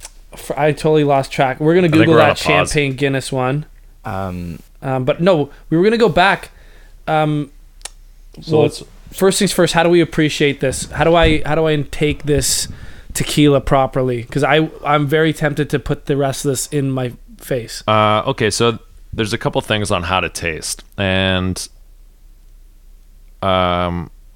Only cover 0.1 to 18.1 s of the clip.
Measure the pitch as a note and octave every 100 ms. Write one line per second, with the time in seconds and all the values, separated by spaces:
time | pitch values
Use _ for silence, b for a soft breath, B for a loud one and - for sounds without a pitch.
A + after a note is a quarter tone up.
0.1 | - - - - - D3+ D3 D#3+ D#3 C#3+
1.1 | C#3 C3+ - C3 C3 D3+ F3 F3 D#3 D#3+
2.1 | D#3 D3 - - - - D3+ C#3 B2+ C#3
3.1 | C3+ - C3+ B2+ D3 D#3 - - - G#2+
4.1 | G2 F#2+ F2+ F2 E2 - - C#3 C3 B2+
5.1 | C#3 F3+ E3 C#3 B B D#3+ G3+ A3+ A#3
6.1 | E3 F#3+ F3 - b b b b b -
7.1 | D#3 D3+ D3+ C#3+ - - - - - -
8.1 | - - - D#3+ D#3 D3+ - - - -
9.1 | - F#3+ - G3 - E3+ E3 E3+ F3 D#3
10.1 | - D3+ - D3 C#3 C3+ - - - D#3
11.1 | E3+ E3 D#3 - D#3 D#3+ D3+ C3+ - D3
12.1 | C#3 D3 C#3+ B2+ - - B B B B
13.1 | - - - D3 C#3 - C#3 C3 C#3 B2+
14.1 | A#2+ A#2 C#3+ C3+ D#3 D#3 - C#3+ D3+ C#3+
15.1 | D#3 D#3+ D3+ D3+ D3 C#3 C#3 - C#3+ -
16.1 | C#3 C#3 C3 D3 B2+ - D3+ C#3 C3 B2
17.1 | B2+ - - - C3 A2+ - - G#2+ G#2+